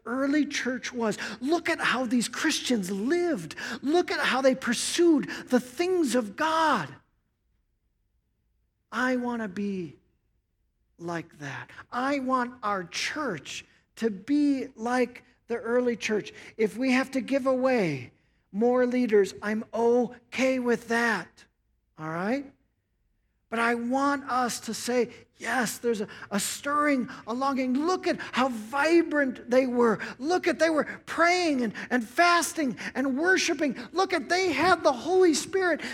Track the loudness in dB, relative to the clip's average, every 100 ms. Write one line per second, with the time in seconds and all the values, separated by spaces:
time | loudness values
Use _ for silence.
0 | -6 -2 2 2 0 -2 -4 -4 -6 -2
1 | -2 -2 -6 -6 -2 0 0 -2 0 0
2 | 0 0 0 -2 -2 0 0 0 0 -4
3 | 0 0 0 -2 -6 -10 -10 -6 0 2
4 | 2 0 0 2 4 2 0 -2 -2 4
5 | 4 4 0 -8 0 0 0 -2 0 2
6 | 2 0 -2 -2 0 2 2 2 -2 -10
7 | _ _ _ _ _ _ _ _ _ _
8 | _ _ _ _ _ _ _ _ _ -4
9 | -2 -2 -2 -6 -6 -6 -6 -6 -8 -14
10 | _ _ _ _ _ _ _ _ _ -12
11 | -8 -6 -8 -12 -12 -12 -14 -18 -10 -4
12 | -2 -2 0 -2 -2 -4 -4 -4 -4 -6
13 | -6 -4 -6 -6 -8 -14 -16 _ _ -4
14 | -4 -2 0 2 4 2 -2 -6 -2 0
15 | 0 -2 -20 _ -8 -6 0 2 2 0
16 | -2 -2 -4 -12 -12 -2 -2 0 2 2
17 | 2 -4 -2 0 0 2 2 2 2 -2
18 | -8 _ _ _ _ 0 2 4 2 2
19 | 4 4 4 0 -4 -4 -4 0 4 4
20 | 2 -4 _ 0 0 2 0 -2 0 0
21 | 0 -2 -6 _ -20 _ _ _ _ -12
22 | -8 -4 -2 -4 -6 -16 _ _ _ _
23 | _ _ _ _ _ -2 0 0 -2 0
24 | 2 0 -2 -2 -2 -4 -8 -8 -2 0
25 | 0 -4 -20 -12 -4 -2 -2 -2 -2 -2
26 | -4 -10 -6 -4 -4 -4 -2 0 2 2
27 | -2 -8 -8 -2 -2 0 0 0 0 0
28 | 0 -2 -2 0 0 -2 -6 0 4 4
29 | 4 2 0 -2 0 2 2 4 2 2
30 | -4 -6 -2 0 0 2 2 2 -2 -6
31 | -6 2 2 4 2 0 -2 -4 -4 -2
32 | 0 2 4 4 2 -2 -4 -4 -8 -4
33 | -2 0 2 2 2 0 -2 -2 -4 -2
34 | 0 0 0 0 0 2 4 4 2 0
35 | 2 4 6 4 0 0 0 0 -4